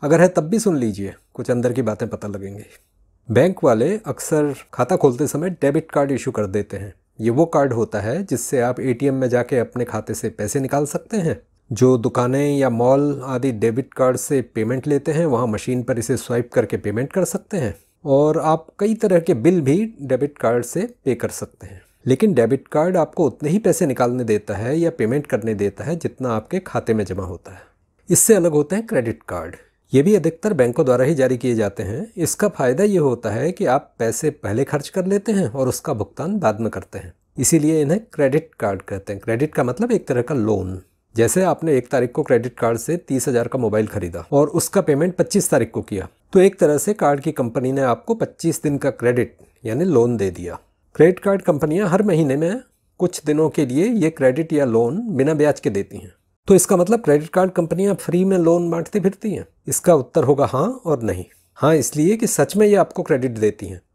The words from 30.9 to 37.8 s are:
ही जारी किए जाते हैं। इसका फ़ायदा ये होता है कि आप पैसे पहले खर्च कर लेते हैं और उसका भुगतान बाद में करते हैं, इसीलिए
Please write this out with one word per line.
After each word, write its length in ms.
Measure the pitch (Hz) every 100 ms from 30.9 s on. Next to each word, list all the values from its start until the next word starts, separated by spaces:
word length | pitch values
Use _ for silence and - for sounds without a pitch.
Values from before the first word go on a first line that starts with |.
| 123
ही 80 | 131
जारी 200 | 151 127 123
किए 180 | 127
जाते 280 | 113 101 -
हैं। 220 | 95 120 226 -
इसका 300 | 156 - 208
फ़ायदा 360 | - - 147
ये 140 | 208 185
होता 320 | 139 117 107
है 220 | 110 156
कि 140 | 180
आप 280 | 180 143 - -
पैसे 300 | 113 - 156
पहले 340 | - 98 110
खर्च 240 | 139 147 -
कर 160 | 190
लेते 260 | 180 202 214
हैं 160 | 196 135
और 180 | 135 127
उसका 260 | - -
भुगतान 440 | 117 101 - 160 208
बाद 200 | 113 104
में 100 | 113
करते 300 | 95 - 98
हैं, 140 | 90 - _ -
इसीलिए 440 | 127 160 151 160